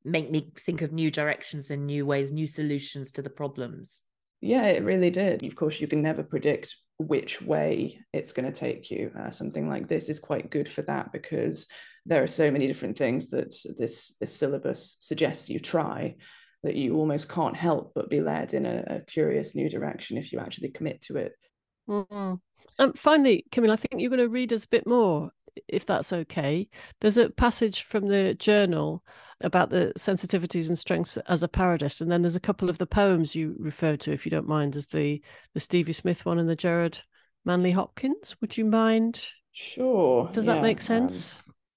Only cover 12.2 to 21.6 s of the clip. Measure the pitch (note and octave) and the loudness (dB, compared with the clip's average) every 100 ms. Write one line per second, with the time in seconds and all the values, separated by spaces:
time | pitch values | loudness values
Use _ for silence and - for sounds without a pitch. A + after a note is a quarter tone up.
12.2 | C3+ - D3+ C#3 C3+ - F#2+ A#2 C3 B2+ | 2 2 2 4 0 -2 -8 -2 0 0
13.2 | B2+ C3 - - - - A#2 - - - | -2 -4 -4 -10 -12 -6 -4 -4 -8 -8
14.2 | G#2 - C#3+ C#3 C#3 B2+ - - - D3+ | -8 -2 -2 0 -4 -4 -6 -8 -6 0
15.2 | D3 - - D3 - E3+ D3+ - C#3 - | 0 -2 -8 -8 -2 -2 -2 -4 -8 -8
16.2 | - - _ _ - - C3 D#3+ D#3 D3 | -20 -20 _ _ -6 -2 0 0 0 -2
17.2 | - F3 D3+ - E3+ D3+ - - - D3+ | -4 -2 -2 0 0 0 -2 -8 -2 -2
18.2 | D#3+ D3+ - - - - - - - D#3+ | 0 -2 -4 -4 -2 -4 -6 -8 -6 -2
19.2 | D#3 D3 D3 D3 D3 - D3 - - A#2 | 0 0 -4 -4 -4 -4 -8 -8 -8 -8
20.2 | D3+ - - - C#3 - D#3 - - C#3+ | -8 -10 -10 -8 -10 -6 -8 -8 -8 -6
21.2 | - - _ _ | -6 -10 _ _